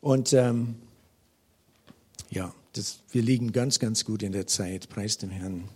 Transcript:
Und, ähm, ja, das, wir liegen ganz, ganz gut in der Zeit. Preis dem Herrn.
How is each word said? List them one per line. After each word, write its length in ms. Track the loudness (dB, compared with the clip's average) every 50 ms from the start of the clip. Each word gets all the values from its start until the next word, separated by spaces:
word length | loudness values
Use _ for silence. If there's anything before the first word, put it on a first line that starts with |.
Und, 320 | 4 4 4 4 4 6 6
ähm, 420 | 6 6 6 2 2 0 -2 -4 -8 -14 -20 -20 _ _ _ _ _ _ _ _ _ _ _ _ _ _ _ _ _ _ -20 -20 _ _ _ _ -18 -16 -8
ja, 240 | -6 -6 -6 -6 -10 -16 _ _ _
das, 260 | -8 -8 -8 -10 -12 _ _
wir 100 | 0 2
liegen 300 | 4 4 2 2 2 0
ganz, 280 | 0 0 0 2 0 0
ganz 260 | 0 0 0 -2 -2
gut 180 | -2 -4 -4 -4
in 80 | -4
der 160 | -2 -4 -2
Zeit. 420 | -2 -2 -2 -2 -4 -4 -8 -10 -10
Preis 280 | -8 -6 -4 -4 -4
dem 120 | -4 -6 -8
Herrn. 400 | -8 -8 -6 -6 -8 -8 -10 -12 -16